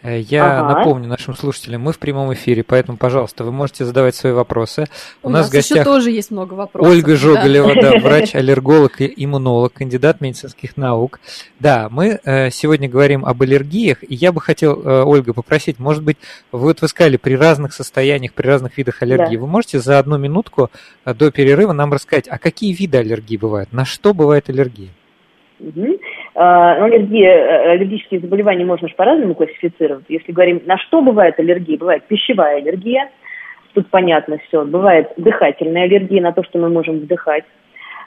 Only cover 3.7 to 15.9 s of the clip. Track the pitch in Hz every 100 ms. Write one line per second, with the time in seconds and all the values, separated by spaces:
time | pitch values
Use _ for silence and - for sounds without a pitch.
3.7 | - 123 123 127 - 135 120 120 113 113
4.7 | - 151 - - _ 262 160 143 131 -
5.7 | 302 202 277 240 226 - 202 185 190 202
6.7 | - 160 170 147 151 143 139 139 139 139
7.7 | 143 139 - 135 147 208 - 131 135 131
8.7 | 156 139 - 135 254 139 139 127 120 123
9.7 | - 135 123 143 160 135 120 135 - 127
10.7 | - 131 117 123 - - - - _ 143
11.7 | 123 107 123 196 208 143 135 131 - 151
12.7 | 156 139 127 143 139 135 123 131 139 143
13.7 | 185 214 127 - 123 175 165 - 151 156
14.7 | 147 143 131 139 143 120 117 - 151 -
15.7 | 120 135